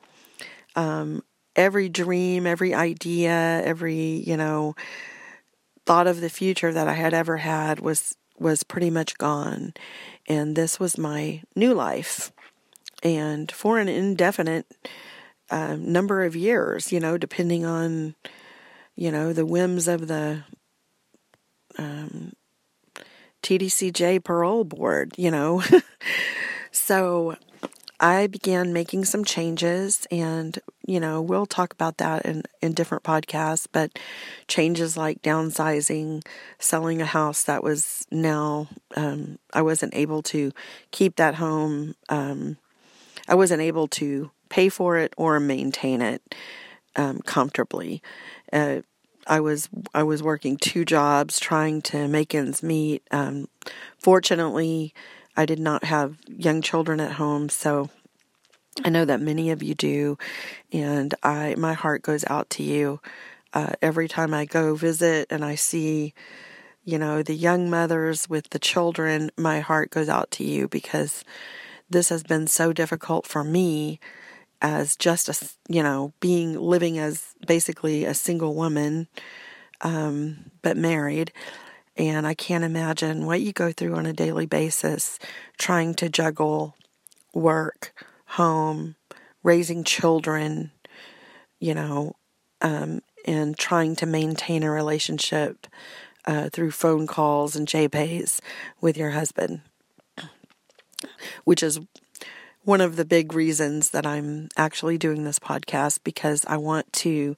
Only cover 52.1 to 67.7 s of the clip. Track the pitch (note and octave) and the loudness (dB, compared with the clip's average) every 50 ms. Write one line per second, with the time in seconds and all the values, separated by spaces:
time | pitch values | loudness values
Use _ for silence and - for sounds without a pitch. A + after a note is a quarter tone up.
52.1 | D3+ D3+ D3+ - - D3+ C3+ C3 C#3 - - D#3+ D#3+ D#3 D3+ D3+ D3 - - _ | 2 2 2 2 0 0 0 -2 -4 -4 -2 0 0 0 0 0 -2 -4 -4 _
53.1 | - C#3+ C#3 C3+ C#3 C#3+ C#3 - _ _ - - - - - - - _ - F#3 | -2 -2 -2 -2 -4 -6 -8 -10 _ _ -18 -16 -16 -16 -18 -18 -18 _ 6 8
54.1 | F#3 F#3 F#3 - F#3+ E3+ E3 D#3 G#2+ D3+ E3 D#3+ D#3+ D#3+ D#3 D#3 - - - - | 8 8 8 4 2 2 2 0 0 0 0 0 0 -2 -4 -6 -10 -16 -20 -20
55.1 | - - - _ _ - D#3 D#3 D#3+ D#3 D#3+ D#3 D3+ - - D3+ D#3 D3+ C#3+ C#3 | -20 -20 -20 _ _ 2 2 2 2 0 2 0 0 0 0 0 2 2 2 0
56.1 | D3+ - _ - - - E3+ D#3+ D#3 D#3+ D#3 - - E3 D#3+ E3 D#3 D#3 D#3 - | -4 -10 _ -18 -12 0 2 2 2 2 2 0 0 2 2 2 0 0 -2 -4
57.1 | C#3+ D3 D3+ D3 D3 D3 D3 C#3+ - - - D#3 D3 C#3+ C#3 C#3+ - _ _ _ | -2 -2 0 0 0 0 0 -2 -4 -2 0 0 0 0 -2 -4 -8 _ _ _
58.1 | _ _ _ _ _ _ _ _ _ _ _ _ - - C4 F3 E3 E3 E3 C#3+ | _ _ _ _ _ _ _ _ _ _ _ _ -12 -2 0 2 4 4 4 4
59.1 | C#3 A2+ D3 D#3 D3+ D#3+ D#3+ E3 D#3+ D3 D3 D3+ D3+ D3+ D3+ D3 C#3+ C#3+ D3 D3 | 2 2 0 0 -2 0 0 -2 -2 -2 -4 -6 -4 -2 0 0 0 0 0 -2
60.1 | C#3+ - - - - - - - - - - _ - D#3+ D3 C#3+ D3 C#3+ C3+ D3 | -2 -4 -8 -10 -10 -12 -12 -14 -14 -18 -12 _ -4 -2 -2 0 0 -2 -2 -2
61.1 | - - - C#3 D3 D3 D3+ D3 - - E3 D#3+ D#3+ D#3 - D#3 D3 - - - | -4 -2 0 0 0 0 -2 -4 -2 0 0 -2 -2 0 0 -2 -2 0 -2 -2
62.1 | D3+ D3 - - D3 D3 - - - - C#3+ D3 D3 D3 D3 C#3 C#3+ D3 - - | -2 -2 -2 -2 -2 -2 -4 -4 -6 -4 -2 -2 0 0 0 0 -2 -6 -12 -16
63.1 | - - - - - - _ _ - D3 D3+ - - - - D#3+ D#3 E3 E3 D#3+ | -18 -18 -20 -20 -20 -20 _ _ -4 -4 -2 -2 -2 0 0 0 2 0 -2 -2
64.1 | - E3+ E3 D#3 D#3 D3 D3+ D3 - E3 D#3+ D#3 D#3 D3+ E3 E3 D#3+ D#3+ F3 E3+ | -2 -2 -2 0 0 -2 -2 0 0 2 2 2 0 0 0 0 2 4 4 4
65.1 | D#3+ D#3 C#3 - D#3+ D3+ D3+ D3 D3 D3+ - - - D3+ D#3 D#3 D#3 D#3 D3 D3 | 4 2 0 -2 -4 -4 -4 -4 -2 -2 -2 -2 0 0 0 0 0 0 -2 -4
66.1 | - - - - - - - - - - - - - _ _ F3+ E3 D3+ D#3 D3+ | -8 -14 -20 -20 -20 -20 -20 -20 -20 -20 -20 -20 -20 _ _ -4 -2 -2 0 0
67.1 | D3+ D#3 D3+ D3+ D#3 D#3 E3+ E3+ F3+ F3+ F3+ F3 | 0 0 0 -2 -2 2 2 4 4 4 2 2